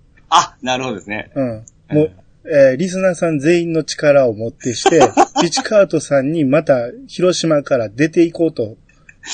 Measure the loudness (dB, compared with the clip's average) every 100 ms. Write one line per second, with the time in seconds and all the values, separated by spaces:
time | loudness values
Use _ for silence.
0 | _ _ 0 0 0 -4 -6 -4 -6 -8
1 | -10 -10 -8 -6 -6 -8 -16 _ -4 -2
2 | -2 -4 _ _ -2 4 4 2 -4 -2
3 | -2 -2 -2 -2 0 0 0 -4 -6 -2
4 | 2 4 2 0 -8 -8 -8 -2 2 4
5 | 4 4 0 0 -2 -2 0 2 2 0
6 | -2 -2 0 0 0 0 2 0 -2 -12
7 | -14 -2 -2 0 0 -2 0 -2 -2 -2
8 | -2 2 0 0 -2 -2 -6 -10 _ _
9 | _ _ -12